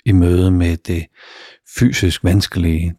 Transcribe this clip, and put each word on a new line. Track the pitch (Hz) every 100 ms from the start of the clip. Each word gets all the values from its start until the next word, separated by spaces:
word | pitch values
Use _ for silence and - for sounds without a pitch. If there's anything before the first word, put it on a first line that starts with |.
| -
I |
mødet | 92 87 90 92
med | 90 85 82
det | - 85 80 _ - - - - _ -
fysisk | 120 - 90 -
vanskelige, | 90 98 - 92 82 80 85